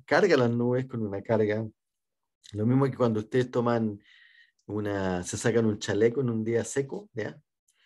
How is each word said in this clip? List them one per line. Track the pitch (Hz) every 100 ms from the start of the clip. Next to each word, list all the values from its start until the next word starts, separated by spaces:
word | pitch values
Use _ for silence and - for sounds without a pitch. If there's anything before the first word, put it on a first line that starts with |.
carga | - 147 185 135
las | 120
nubes | 120 120 127 131
con | 117 107
una | 98
carga, | - 110 107 107 110 - _ _ _ _ _ _ -
lo | 104 110
mismo | 135 135
que | 113
cuando | 120 107
ustedes | - 127 123
toman | 127 120 117 110 101 _ _ - _ _ _ -
una, | 104 104 101 95 90
se | 87 104
sacan | 120 113 110
un | 104
chaleco | - 101 117 143
en | 123
un | 113
día | 110 117
seco, | 107 139 135 202 208
¿ya? | 113 107 156 _ _ _ _